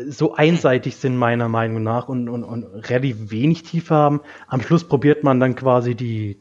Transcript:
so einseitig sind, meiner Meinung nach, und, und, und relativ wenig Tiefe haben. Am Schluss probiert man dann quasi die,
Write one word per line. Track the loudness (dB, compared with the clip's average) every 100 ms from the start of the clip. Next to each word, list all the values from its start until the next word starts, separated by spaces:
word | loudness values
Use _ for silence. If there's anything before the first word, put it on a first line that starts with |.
| -10
so | -2 -2 2
einseitig | 4 4 2 2 -2 -4
sind, | -2 0
meiner | 2 0 0
Meinung | 0 -2 -2
nach, | -2 -2 -4
und, | -6 -4
und, | -6
und | -8 -10 -10 -14 -4
relativ | -2 -2 -4 -6
wenig | -2 0 0
Tiefe | -2 -6 0
haben. | 2 4 2 -4 -18 -6
Am | -4
Schluss | 0 0 2
probiert | 2 2 2
man | 2 2
dann | 2 0
quasi | 2 2 2 -4
die, | -4 -4 -6 -8